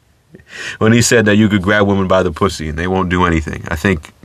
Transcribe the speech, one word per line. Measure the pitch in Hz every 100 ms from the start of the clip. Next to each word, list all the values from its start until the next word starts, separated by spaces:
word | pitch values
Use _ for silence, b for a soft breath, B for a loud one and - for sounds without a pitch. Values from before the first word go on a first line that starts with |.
| _ _
<laughs> | _ - _ - - -
when | 110
he | 120
said | 113 120 107
that | 104
you | 107
could | 104
grab | 90 104 101
women | 98 92
by | 95
the | 92
pussy | 80 98 - 78
and | 76
they | 90
won't | 95 92
do | 90 87
anything. | 80 76 - -
I | 82
think | 101 85 - _